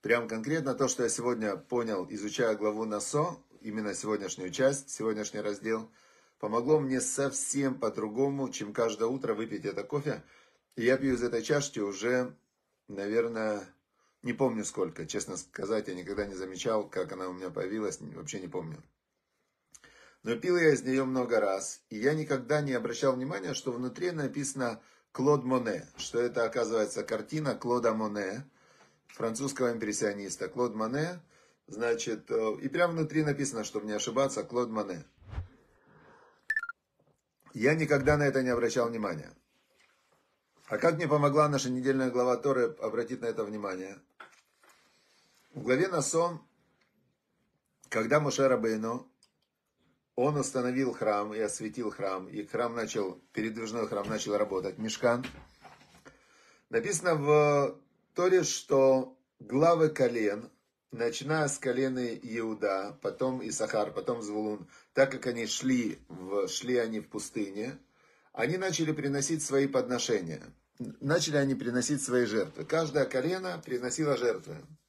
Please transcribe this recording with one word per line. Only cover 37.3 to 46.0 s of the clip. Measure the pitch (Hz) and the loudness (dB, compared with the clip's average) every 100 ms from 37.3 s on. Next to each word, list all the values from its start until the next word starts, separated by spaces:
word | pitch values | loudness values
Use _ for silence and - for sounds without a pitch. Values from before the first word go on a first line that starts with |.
| _ - | _ -16
Я | - 120 | 0 2
никогда | 160 151 143 135 147 | 2 2 4 4 4
на | |
это | 143 135 | 4 2
не | 127 | 2
обращал | 120 117 127 117 | 2 2 2 0
внимания. | 117 104 80 50 - _ _ _ _ _ _ _ _ _ _ _ _ - | 0 -4 -4 -10 -18 _ _ _ _ _ _ _ _ _ _ _ _ -6
А | - | 2
как | 165 | 2
мне | 160 160 | 2 2
помогла | 151 143 143 151 | 4 4 6 4
наша | 139 127 | 2 0
недельная | 127 127 135 131 | -2 0 2 2
глава | 120 123 120 | 2 2 2
Торы | 143 127 117 - | 2 2 2 0
обратить | 113 110 113 123 | -4 -4 -4 -4
на | 117 | -4
это | 113 | -4
внимание? | 107 107 101 92 95 98 _ _ - _ _ _ _ _ _ _ _ _ _ _ _ | -4 -4 -6 -6 -10 -14 _ _ -20 _ _ _ _ _ _ _ _ _ _ _ _
В | 151 | -8
главе | 110 131 190 | 2 2 4
Насо, | 175 | 2